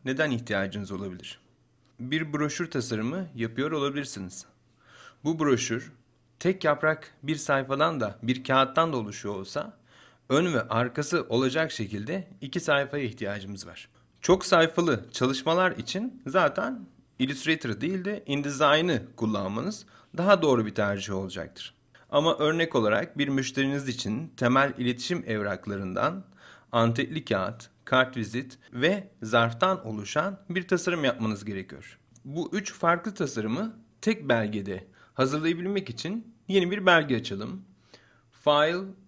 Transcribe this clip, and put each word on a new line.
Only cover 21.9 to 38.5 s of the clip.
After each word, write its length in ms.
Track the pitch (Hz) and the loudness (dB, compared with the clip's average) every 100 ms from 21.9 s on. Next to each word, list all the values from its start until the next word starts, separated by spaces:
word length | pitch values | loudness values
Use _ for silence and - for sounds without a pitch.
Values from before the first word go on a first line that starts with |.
| _ _ | _ _
Ama 280 | 139 156 - | 2 2 2
örnek 360 | 151 160 165 | 2 2 2
olarak 440 | 135 107 107 - 143 | 2 2 2 0 -2
bir 100 | 139 | 0
müşteriniz 600 | 135 131 - 135 139 135 | 0 0 0 0 0 -2
için 440 | 120 - 110 160 - | -4 -4 -4 -6 0
temel 380 | 123 131 139 123 | 4 4 4 2
iletişim 460 | 123 123 - 175 120 | -2 -2 -2 -4 -2
evraklarından 960 | 107 101 98 - 101 98 92 127 185 - - - - _ | -2 -2 -4 -4 -6 -4 0 0 -2 -10 -20 -20 -20 _
antetli 520 | 117 113 113 - 156 | 2 4 2 -2 -4
kağıt, 460 | - 101 92 113 - _ | -2 0 0 -6 -14 _
kartvizit 760 | - 131 127 131 101 113 135 - - | 2 4 4 0 -4 -4 -8 -12 -14
ve 360 | 117 147 202 190 _ | 0 0 0 -4 _
zarftan 640 | 110 117 117 117 185 185 110 | 0 4 4 4 2 2 -4
oluşan 540 | 107 101 151 180 196 - | -8 -4 -2 -2 -4 -6
bir 180 | 180 180 | -6 0
tasarım 360 | 180 180 170 | 0 0 0
yapmanız 400 | 139 - 110 101 | 0 0 -2 -2
gerekiyor. 540 | 104 98 92 71 - - _ - | -6 -8 -10 -14 -18 -20 _ -20
Bu 260 | 135 151 170 | -10 -6 -4
üç 200 | 202 202 | -4 -6
farklı 420 | - 165 175 196 | 0 2 2 0
tasarımı 600 | 196 151 - 107 127 226 - - _ | -4 -4 -2 -2 -2 -4 -8 -20 _
tek 280 | - 220 139 | -2 0 2
belgede 580 | 117 107 107 98 95 95 _ - | 2 2 -2 -6 -8 -12 _ -10
hazırlayabilmek 760 | - 131 151 160 165 180 202 190 | -2 0 0 0 0 -2 -4 -4
için 440 | 117 156 220 226 - - | -6 -6 -6 -8 -14 0
yeni 220 | 196 175 | 2 2
bir 160 | 208 185 | 4 6
belge 300 | 170 147 117 | 6 6 0
açalım. 480 | - 98 110 190 - _ _ - _ _ _ | -2 -6 -6 -8 -14 _ _ -20 _ _ _
File, 540 | _ - | _ 2